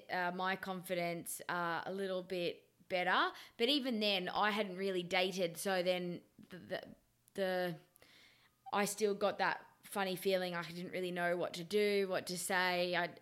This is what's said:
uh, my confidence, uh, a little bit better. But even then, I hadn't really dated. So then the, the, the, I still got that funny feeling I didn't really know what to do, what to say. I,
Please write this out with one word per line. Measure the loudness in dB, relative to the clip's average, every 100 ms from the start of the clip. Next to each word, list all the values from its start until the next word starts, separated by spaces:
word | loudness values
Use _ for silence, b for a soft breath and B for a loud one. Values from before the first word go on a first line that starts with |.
| -4
uh, | -2 0
my | 0 0 -2
confidence, | -2 -6 -4 -2 -2 -4 -6 -8 -4
uh, | 0 0 0 -2
a |
little | -4 -2 -4
bit | -4 -2 -2 -4 -12 _ -4
better. | 0 4 4 2 B B 0
But | 2
even | 2 2 2
then, | 2 2 0
I | 2 2
hadn't | 2 -2 -2
really | -2 0
dated. | 0 2 2 2 -2 -2
So | 0 2
then | 2 0 -2 -6 -10 -20 -20
the, | -18
the, | -8 -8 -8 -16 _ _ _
the, | -2 0 2 0 -4 -12 _ B B B B B _ -4
I | 0 0
still | 2 0
got | 2 0 2
that | 0 0 -6 -20
funny | -8 -2 -2 0
feeling | 2 2 2 -4
I |
didn't | -6 -8 -6
really | -4 -4
know | 0 0 2
what | 0
to | -4
do, | -2 2 4 4 2
what | 0 -2
to | -4
say. | 0 2 4 2 2 2
I, | 0 -4